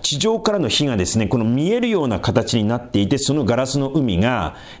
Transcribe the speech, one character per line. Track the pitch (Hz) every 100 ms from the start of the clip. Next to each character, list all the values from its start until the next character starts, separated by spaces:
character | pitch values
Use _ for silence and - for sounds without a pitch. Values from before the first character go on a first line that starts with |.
地 | - 139
上 | 220 226
か | 214
ら | 202
の | 120
火 | -
が | 143 110
で | 110
す | 110
ね、 | 101
こ | 120
の | 110
見 | 127 170
え | 240
る | 233
よ | 196
う | 135
な | 98
形 | - 110 107 117
に |
な | 104 123
っ | -
て | 101
い | 101
て、 | 135
そ | -
の | 147 117
ガ | 120
ラ | 131
ス | 139
の | 135
海 | 151 123 87
が、 | 117 117 78 - - -